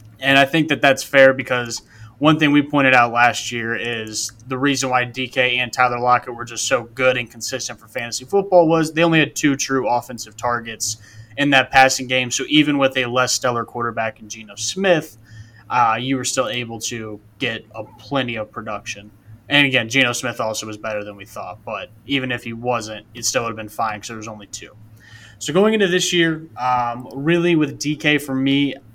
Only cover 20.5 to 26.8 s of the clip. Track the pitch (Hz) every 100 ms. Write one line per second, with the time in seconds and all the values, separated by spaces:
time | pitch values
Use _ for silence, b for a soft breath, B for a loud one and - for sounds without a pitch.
20.5 | 107 110 107 110 107 104 101 98 - 92
21.5 | - 117 101 92 - 131 139 127 120 117
22.5 | 117 123 120 107 107 - 120 113 127 117
23.5 | 110 107 - 110 104 - 113 110 107 98
24.5 | - 98 - - - B B B B -
25.5 | 165 214 220 190 180 175 180 165 156 160
26.5 | 113 127 123